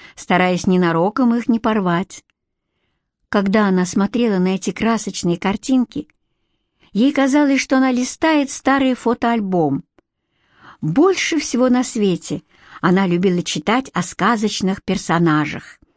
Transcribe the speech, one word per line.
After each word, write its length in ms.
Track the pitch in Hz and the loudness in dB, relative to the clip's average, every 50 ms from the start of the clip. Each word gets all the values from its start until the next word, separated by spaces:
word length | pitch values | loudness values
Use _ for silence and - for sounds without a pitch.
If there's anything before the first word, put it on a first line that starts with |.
| - - - | -20 -20 -20
стараясь 500 | - - - 180 180 185 180 185 175 - | -10 -4 0 2 2 2 2 0 0 0
ненароком 680 | 190 185 180 180 170 160 165 170 202 - - 254 233 233 | 2 2 4 2 2 2 2 0 0 0 2 2 2 2
их 140 | 240 226 - | 0 0 0
не 120 | 226 220 | -2 0
порвать. 640 | - 220 220 214 185 180 170 170 190 - - - _ _ _ _ _ _ _ _ _ _ _ _ _ _ _ _ _ _ _ _ _ - | 0 0 0 0 0 0 0 -2 -4 -6 -12 -20 _ _ _ _ _ _ _ _ _ _ _ _ _ _ _ _ _ _ _ _ _ -2
Когда 340 | - 208 196 202 190 220 208 | -2 0 0 2 2 2 2
она 200 | 196 190 185 180 | 2 2 0 0
смотрела 520 | 180 - 208 196 202 - 233 240 226 196 185 | 0 0 -2 -2 0 0 0 0 0 2 0
на 180 | 180 185 190 | 0 0 -2
эти 160 | 185 - 202 | -2 -4 -6
красочные 640 | 180 - - 226 226 214 - 196 - - - 175 170 175 | -6 -2 0 0 0 -2 -4 -6 -8 -4 -2 -2 -2 -2
картинки, 680 | - 190 196 - - - 262 254 233 - - - - _ _ _ _ _ _ _ _ _ _ _ _ _ _ _ _ _ | -2 -4 -4 -4 -2 0 0 0 0 -2 -6 -12 -12 _ _ _ _ _ _ _ _ _ _ _ _ _ _ _ _ _
ей 200 | - 196 247 285 | -2 0 0 2
казалось, 500 | 285 277 269 269 269 294 294 277 277 254 | 2 2 0 2 2 2 2 2 2 0
что 160 | - - 269 262 | 0 0 0 2
она 120 | 262 262 | 2 2
листает 600 | 247 247 247 - - - - 320 311 294 277 277 | 0 -2 -2 -4 -4 -2 0 2 2 2 0 -2
старый 420 | - - - 254 269 277 269 262 | -4 -4 0 0 2 2 2 0
фотоальбом. 920 | 247 - - 226 240 - - 233 233 226 202 190 185 175 156 143 139 139 - _ _ _ _ _ _ _ _ _ _ _ _ _ _ _ - - - - | 0 0 0 -2 -2 0 0 -2 0 -2 -2 0 0 0 2 0 0 -4 -6 _ _ _ _ _ _ _ _ _ _ _ _ _ _ _ -20 -20 -12 -6
Больше 560 | - 156 170 254 330 392 359 - - - 330 294 | -4 -2 2 4 4 4 2 0 -2 -4 -2 -4
всего 320 | - - - 233 254 254 | -4 -2 0 0 2 2
на 120 | 247 254 | 2 2
свете 600 | 254 - - 226 208 196 175 160 - - - - - _ _ _ - - - - | 0 -2 -2 -2 0 0 0 -2 -4 -8 -10 -10 -10 _ _ _ -20 -20 -8 -2
она 240 | - 180 180 190 196 | 0 2 2 2 2
любила 360 | 180 175 175 185 196 175 175 | 2 0 0 0 0 0 0
читать 460 | 170 - - 156 - - - - 165 - - | -4 -4 -6 -6 -4 -2 -2 -2 -2 -4 -6
о 80 | 175 | -6
сказочных 800 | 175 - - - 175 214 240 208 220 208 - - 208 185 190 - - | -6 -6 -4 -2 0 0 0 0 -2 -4 -4 -2 -2 -4 -4 -4 -4
персонажах. 960 | - 185 - - - 165 170 170 165 151 151 147 147 131 98 - - - _ _ _ _ | -6 -6 -4 -2 -2 0 2 2 2 2 2 0 -2 -6 -12 -14 -16 -20 _ _ _ _